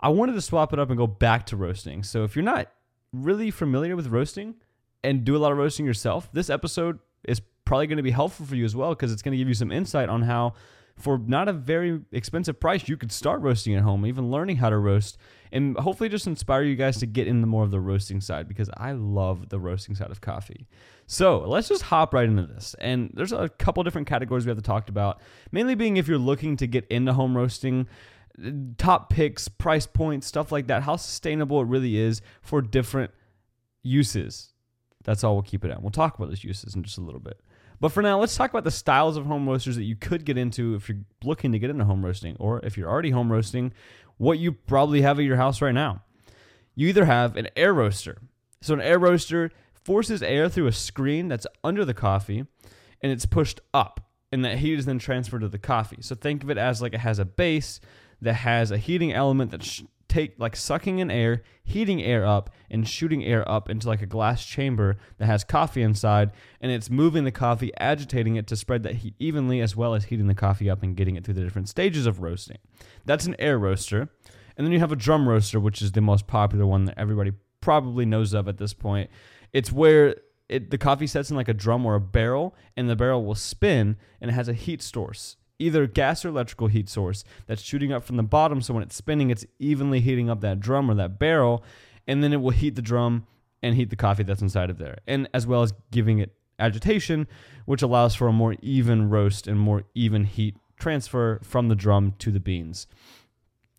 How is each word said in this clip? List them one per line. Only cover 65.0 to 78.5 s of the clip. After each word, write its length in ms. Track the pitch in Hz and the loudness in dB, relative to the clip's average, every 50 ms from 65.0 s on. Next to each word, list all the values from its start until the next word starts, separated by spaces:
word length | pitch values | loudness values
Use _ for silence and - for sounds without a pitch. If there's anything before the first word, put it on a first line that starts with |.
| - - - | -6 -14 -8
that 100 | - 107 | -2 0
has 180 | 113 107 104 - | 2 2 2 0
coffee 360 | - - 147 160 - - 131 | 0 2 2 2 2 0 0
inside, 500 | 117 110 104 98 - 107 104 104 104 101 - - - - - _ | 2 2 2 2 2 4 4 4 4 2 0 -6 -16 -20 -18 _
and 100 | - 127 | -4 -4
it's 200 | 123 113 107 123 | -4 -4 -4 -2
moving 340 | 123 135 156 170 156 165 143 | 0 4 4 4 4 2 0
the 80 | 131 - | 0 -2
coffee, 400 | - 135 120 120 113 127 113 - - | 0 0 0 0 0 -2 -6 -6 -2
agitating 580 | - 131 151 147 143 - - 123 113 113 113 | 0 0 0 -2 -2 -4 -2 0 0 2 0
it 100 | 113 107 - | 0 -2 -4
to 80 | 113 | -6
spread 260 | 104 - - 127 117 110 | -6 -4 -2 -2 -2 -2
that 140 | - - | -4 -6
heat 180 | 120 110 107 101 - | -6 -8 -8 -8 -6
evenly, 420 | 139 156 151 151 135 127 127 123 | -4 -2 -2 0 0 0 0 0
as 140 | 113 107 95 | 0 -2 0
well 200 | 110 117 117 113 | 0 0 0 0
as 100 | 104 101 | 0 0
heating 220 | - 117 107 104 | -2 -2 0 2
the 80 | 101 98 | 2 2
coffee 340 | 95 104 98 95 98 101 98 | 2 2 2 2 2 2 0
up 140 | 92 95 - | 0 0 -2
and 140 | 92 92 | -4 -2
getting 200 | 92 95 92 95 | 0 0 0 0
it 80 | 85 92 | -2 -4
through 100 | - 95 | -4 -4
the 80 | 92 90 | -4 -4
different 260 | 90 - 101 95 104 | -4 -4 -6 -6 -6
stages 380 | - - 185 196 160 151 123 | -2 0 0 0 0 2 0
of 140 | 117 101 92 | 0 0 -2
roasting. 380 | 90 82 87 92 - - - - - _ _ _ - - - - - | -4 -6 -6 -8 -8 -12 -18 -20 -20 _ _ _ -20 -20 -20 -14 -2
That's 180 | - 147 151 165 | 0 0 0 0
an 120 | 180 - - | -4 -4 -2
air 200 | - 151 139 117 | 0 2 2 2
roaster. 520 | 101 95 95 95 - - 101 107 139 - - _ _ - - - - - - - | 2 2 0 0 -2 -2 -2 -2 -2 -4 -8 _ _ -20 -20 -20 -20 -20 -6 -4
And 80 | 143 | 0
then 60 | 160 175 | 2 4
you 80 | 165 | 4
have 120 | 170 151 151 | 2 2 0
a 40 | |
drum 300 | 131 101 131 156 156 139 | 0 2 4 4 4 6
roaster, 320 | 123 113 107 104 - - 113 | 4 4 4 4 2 2 0
which 220 | 101 107 104 - | 0 0 0 0
is 120 | 107 101 92 | -2 0 2
the 100 | 110 107 | 2 4
most 240 | 104 101 101 101 | 6 4 4 2
popular 400 | - - 110 104 101 104 101 101 | 2 2 2 2 2 2 2 2
one 180 | 98 98 98 98 | 4 4 2 2
that 140 | 95 - - | 0 -2 -4
everybody 340 | 107 104 107 104 98 98 101 - _ _ _ _ - | -4 -2 -2 0 -2 -2 -4 -6 _ _ _ _ 2
probably 420 | 180 151 151 135 123 120 123 120 | 4 4 4 4 2 -2 0 0
knows 300 | 110 110 110 110 101 104 | 2 2 2 2 2 0
of 140 | 104 98 | 0 -2
at 100 | 101 | -2